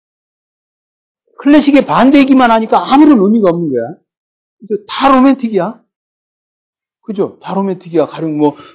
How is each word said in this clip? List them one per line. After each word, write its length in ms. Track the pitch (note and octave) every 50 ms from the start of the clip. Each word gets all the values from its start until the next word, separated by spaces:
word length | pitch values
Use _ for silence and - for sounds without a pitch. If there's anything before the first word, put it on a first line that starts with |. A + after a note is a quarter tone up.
| _ _ _ _ _ _ _ _ _ _ _ _ _ _ _ _ _ _ _ _ _ _ _ _ _ _ _ -
클래식의 480 | - C#4 D4 D4+ D4+ C#4+ C#4+ C4+ -
반대이기만 640 | - D3+ F3 A#3 C4+ D4 C#4 C4+ C4+ C4+ C4 B3+ A#3
하니까 420 | A3+ A3+ A3 G#3+ A#3 F#3+ F3 F#3
아무런 260 | B3+ C#4+ D#4 D4+ C#4+ G#3+
의미가 300 | F#3 G#3 A3 A#3 G3+ F3
없는 220 | E3 E3+ E3+ D3
거야. 260 | B2+ A#2 A2+ B2+ F#3+ _ _ _ _ _ _ _ _ _ _ _ _ _
그죠? 240 | - G3+ G#3 G3+ -
다 280 | - - - C4 C#4+ C4+
로맨틱이야. 680 | B3+ B3+ C#4 C4 C4+ A#3+ A3 G#3+ F#3+ E3+ G#3+ - _ _ _ _ _ _ _ _ _ _ _ _ _ _ _ _ _ _ _ _ _ _ _ _ _
그죠? 360 | - - G3+ G3+ E3+ A2 - _
다 120 | - - F#3
로맨틱이야. 520 | G3 G3 G3 F3+ F#3 - E3+ E3 D#3+ C#3
가령 300 | - - D#3 D#3+ D#3+ D3+
뭐 180 | D3+ D3 D3 C#3+ - - -